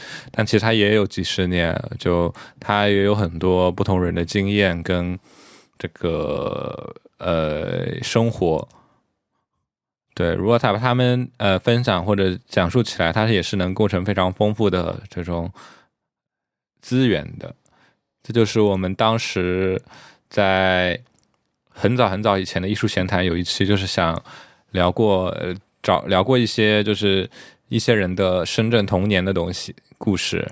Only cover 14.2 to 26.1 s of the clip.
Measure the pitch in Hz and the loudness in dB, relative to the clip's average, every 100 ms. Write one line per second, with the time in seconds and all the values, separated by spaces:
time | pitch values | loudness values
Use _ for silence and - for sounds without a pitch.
14.2 | 92 - 107 104 104 90 85 90 101 - | 0 2 0 2 0 2 -2 -6 -10 -10
15.2 | 87 85 85 - - - _ _ _ _ | -6 -6 -6 -10 -20 -20 _ _ _ _
16.2 | _ _ _ _ _ _ - 127 127 85 | _ _ _ _ _ _ -4 0 2 0
17.2 | - - 50 - _ _ _ _ _ _ | -4 -12 -14 -16 _ _ _ _ _ _
18.2 | - 117 107 113 104 95 92 92 110 113 | -4 0 2 2 2 0 -2 0 0 0
19.2 | - 98 90 92 95 92 - - - _ | -2 -2 -2 0 -2 -2 -6 -18 -20 _
20.2 | _ - 98 95 92 92 90 87 - _ | _ 0 2 4 2 2 0 -2 -8 _
21.2 | _ _ _ _ _ - 104 123 110 95 | _ _ _ _ _ -4 0 2 0 0
22.2 | 104 98 92 - 92 104 107 - 90 92 | 0 0 0 -4 -4 -2 -2 -2 -2 0
23.2 | 90 85 90 - 98 101 95 - 85 82 | 0 -2 -4 -2 0 2 0 0 0 -2
24.2 | - - - _ _ 92 90 90 110 95 | -8 -18 -20 _ _ 0 0 2 2 2
25.2 | 92 78 80 98 - _ - 90 - | 0 -4 -8 -8 -14 _ 0 0 2